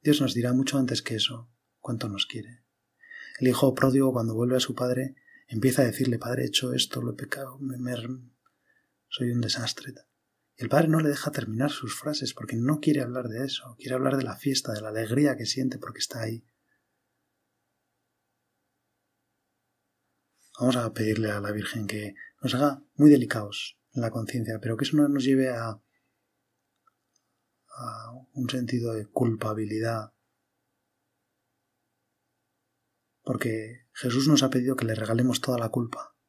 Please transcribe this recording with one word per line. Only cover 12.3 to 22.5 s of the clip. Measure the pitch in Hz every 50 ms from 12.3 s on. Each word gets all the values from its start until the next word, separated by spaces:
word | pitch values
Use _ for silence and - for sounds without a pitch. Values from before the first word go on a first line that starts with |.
| -
porque | - 107 107 -
no | 113 117 131 151 151
quiere | 147 156 147 135 127
hablar | 117 123 127 127 120
de | 110 113 135
eso, | 139 - - - 127 113 _
quiere | - 123 127
hablar | 131 131 135 131
de | 135 131
la | - -
fiesta, | - - 143 131 - - - 110
de | 104
la | 107 110
alegría | 107 110 113 110 117 127 147 147 131
que | - 117
siente | 110 - - 131 127 - -
porque | - - 113 -
está | - - - 117 113
ahí. | 110 113 117 _ _ _ _ _ _ _ _ _ _ _ _ _ _ _ _ _ _ _ _ _ _ _ _ _ _ _ _ _ _ _ _ _ _ _ _ _ _ _ _ _ _ _ _ _ _ _ _ _ _ _ _ _ _ _ _ _ _ _ _ _ _ _ _ _ _ _ _ _ _ _ _ _ _ _ _ _ _ _ _ _ _ _ -
Vamos | 120 127 127
a | 123 117 113 -
pedirle | - 110 107 110 110 110 107
a | 104 104
la | 101 101 104
Virgen | 107 98 - - 117 107
que | 98 - 107 104 104 101 - - - _ _
nos | - 127